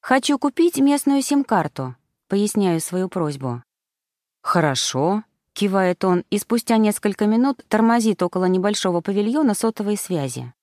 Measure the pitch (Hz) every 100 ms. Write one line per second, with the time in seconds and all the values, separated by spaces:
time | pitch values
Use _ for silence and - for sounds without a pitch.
0 | - 247 - 285 294 - 339 285 277 285
1 | - 277 262 285 269 208 151 - 131 123
2 | _ _ _ 202 208 - 190 165 - 180
3 | 185 185 156 139 131 120 _ _ _ _
4 | _ _ _ _ - 175 156 131 - 131
5 | 156 208 - _ _ - 202 196 185 180
6 | 190 180 - 208 - 233 - 226 214 208
7 | 208 196 214 220 269 262 - 214 226 233
8 | 220 196 180 180 185 185 196 208 190 175
9 | 165 196 208 277 285 202 226 220 202 208
10 | - 175 135 123 123 _